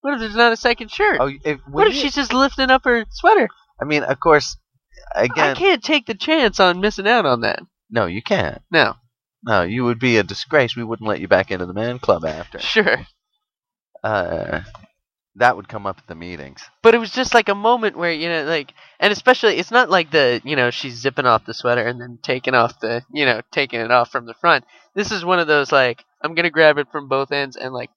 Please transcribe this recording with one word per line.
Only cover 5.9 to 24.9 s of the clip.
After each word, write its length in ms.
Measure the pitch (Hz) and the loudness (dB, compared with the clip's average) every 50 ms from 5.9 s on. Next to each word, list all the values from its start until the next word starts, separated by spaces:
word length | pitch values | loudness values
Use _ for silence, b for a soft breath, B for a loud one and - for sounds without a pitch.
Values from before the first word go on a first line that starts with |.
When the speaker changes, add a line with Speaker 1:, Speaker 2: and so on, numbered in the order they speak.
| 302 294 233 | -2 -2 -2
Speaker 1:
the 80 | - 220 | -4 -8
chance 440 | 190 - - 311 320 269 214 - - | -8 -2 -2 0 2 2 0 2 2
on 200 | 196 180 175 180 | 2 2 2 2
missing 260 | 190 214 202 - 196 | -2 -2 -2 -2 0
out 180 | 202 240 240 196 | 2 2 2 4
on 160 | 143 123 117 117 | 2 0 0 0
that. 180 | - - - 180 _ _ _ _ _ | -4 -4 -6 -10 _ _ _ _ _
Speaker 2:
No, 160 | 107 117 104 | -2 -2 -2
you 160 | 85 87 104 - | -2 -4 -8 -4
can't. 380 | - 208 180 101 78 67 - _ _ | -2 -2 -2 -2 -4 -6 -10 _ _
Speaker 1:
No. 240 | 165 160 135 - - _ _ _ _ _ _ _ _ _ - | 2 2 2 2 0 _ _ _ _ _ _ _ _ _ -4
Speaker 2:
No, 200 | 120 110 98 90 | 0 2 2 2
you 220 | 87 107 123 127 | 0 -2 -2 -2
would 140 | 120 120 113 | -2 -2 0
be 180 | 123 127 117 110 | 0 2 2 2
a 40 | 98 | 2
disgrace. 540 | 82 98 - - _ - 151 127 113 - | 0 -6 -12 -10 _ 2 2 2 2 -2
We 80 | 123 117 | -8 -8
wouldn't 240 | 110 113 104 113 107 | -8 -8 -6 -4 -4
let 120 | 104 - | -4 -4
you 80 | 87 92 | 0 2
back 220 | 101 92 95 - | 2 2 2 0
into 140 | 98 90 90 | -4 -6 -6
the 60 | 90 90 | -6 -6
man 260 | 101 110 120 123 127 | -6 -6 -6 -6 -6
club 260 | - - 101 85 80 | 0 0 0 0 0
after. 320 | 80 78 78 87 - - - | -6 -8 -8 -12 -14 -14 -10
Speaker 1:
Sure. 480 | - - - 220 208 - 113 - - - _ _ _ _ _ _ _ _ _ _ _ _ _ _ _ _ _ - - | -8 -2 0 2 2 2 0 -2 -4 -12 _ _ _ _ _ _ _ _ _ _ _ _ _ _ _ _ _ -8 -6
Speaker 2:
Uh, 600 | 107 110 101 87 85 85 82 - - - 80 87 - - - - _ _ _ _ _ _ _ _ _ _ | -4 -2 -2 -2 -4 -6 -6 -6 -6 -8 -8 -8 -12 -20 -20 -20 _ _ _ _ _ _ _ _ _ _
that 200 | 98 120 123 123 | 2 2 2 2
would 120 | 90 101 _ | 0 -8 _
come 180 | 104 104 101 | -14 -8 -8
up 120 | 98 92 _ | -8 -8 _
at 80 | _ _ | _ _
the 60 | 87 | -16
meetings. 460 | 80 85 90 90 78 69 69 67 - - - _ _ - | -14 -12 -14 -12 -14 -14 -18 -18 -20 -20 -20 _ _ 4
Speaker 1:
But 120 | 226 226 | 4 4
it 40 | 233 | 4
was 140 | 226 208 - | 2 -4 -4
just, 220 | 254 262 - - | -6 -4 2 2
like, 140 | 240 208 - | 2 2 2
a 60 | 202 | -4
moment 420 | 202 208 226 247 247 220 208 - | 0 2 2 2 2 0 -4 -4
where, 160 | - 170 170 165 | -2 -4 -4 -4
you 160 | 151 160 170 | -4 -4 -4
know, 160 | 170 165 147 | -4 -4 -2
like, 300 | 147 165 156 139 - _ b b b b b | -2 -4 -4 -4 -8 _ b b b b b
and 140 | - 202 208 | 0 0 0
especially, 460 | 196 - 254 254 - - 220 170 135 | 2 2 2 2 4 4 0 2 0
it's 120 | 175 - | -4 0
not 180 | 226 240 254 220 | 2 0 2 2
like 220 | 202 185 165 147 | 2 0 0 0
the, 300 | 151 156 139 123 120 117 _ | 0 2 2 2 0 -2 _
you 120 | 135 151 | -4 -2
know, 140 | 139 123 120 | 0 0 0
she's 300 | 120 - - 135 120 117 | -2 -4 -10 -10 -12 -6
zipping 240 | 120 139 135 - 135 | -6 -4 -4 0 2
off 180 | 127 113 110 _ | 2 2 2 _
the 80 | - 117 | -4 -14
sweater 320 | - - 123 120 123 110 | -6 -2 0 0 0 0
and 140 | 120 123 120 | -2 -4 -8
then 180 | 120 123 120 117 - | -12 -16 -18 -16 -6
taking 320 | - 135 127 - 135 127 | -4 -4 -4 -2 0 2
off 260 | 123 117 113 - _ | 2 2 2 -2 _
the, 220 | - 110 117 120 120 _ - | -6 -4 -4 -4 -6 _ -6
you 120 | 147 147 | -2 0
know, 160 | 131 120 107 - _ - | 0 0 -2 -6 _ -4
taking 280 | 151 139 123 - 117 | -4 -4 -4 -4 -6
it 100 | 113 113 123 | -2 2 2
off 180 | 123 120 - | 2 2 2
from 160 | - 131 117 | -4 -8 -8
the 80 | 117 113 | -8 -16
front. 300 | _ - 170 160 135 - b b b b b | _ 2 2 2 2 0 b b b b b